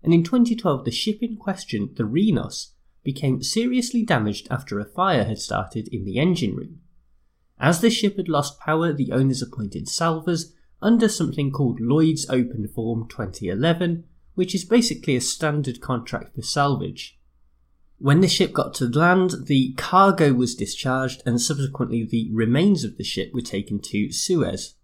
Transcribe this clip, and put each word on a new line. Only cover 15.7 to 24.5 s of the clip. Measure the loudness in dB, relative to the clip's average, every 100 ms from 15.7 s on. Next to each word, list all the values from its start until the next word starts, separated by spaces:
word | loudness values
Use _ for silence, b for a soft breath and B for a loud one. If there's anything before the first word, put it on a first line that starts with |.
| -6
contract | -4 -4 -4 -8 -8 -12
for |
salvage. | -6 0 0 0 -4 -10 -16 _ _ _ _ _ _ _ _ _
When | 4 6
the | 6
ship | 4 2
got | 2 -2
to | -2 0
land, | 2 4 4 2 -2 2
the | 2 2 -2
cargo | 2 6 6 6 4
was | 4 0
discharged | -2 -8 -4 -2 -2 -2 -4 -2
and | 0
subsequently | 0 -2 -2 -2 -2 -2
the | -2 -2 -2
remains | 0 2 4 4 4
of | 0 -6
the |
ship | -8 -6 -4
were | -6
taken | -6 -6 -4 -6
to | -4 -4 -2
Suez. | -4 0 0 0